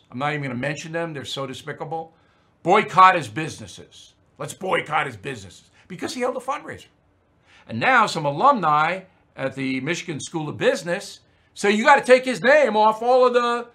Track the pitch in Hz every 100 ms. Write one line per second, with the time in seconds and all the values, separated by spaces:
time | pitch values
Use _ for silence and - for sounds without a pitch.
0 | _ 123 147 151 139 120 139 147 165 165
1 | 165 143 - 143 131 120 143 139 147 165
2 | 165 _ _ _ _ _ 165 208 - 175
3 | 185 175 123 107 156 - 101 - 76 -
4 | - _ _ _ 147 - 185 170 156 156
5 | 143 107 139 123 95 - _ _ _ 185
6 | - 254 247 254 262 294 302 95 - _
7 | _ _ _ _ _ _ - 113 208 254
8 | 202 - 147 147 254 254 160 151 160 185
9 | - _ _ - 135 135 131 131 135 170
10 | - 147 - 160 147 107 214 269 165 190
11 | - - _ _ _ - 202 214 277 277
12 | - 254 254 202 233 302 247 214 220 220
13 | 240 254 247 240 240 240 233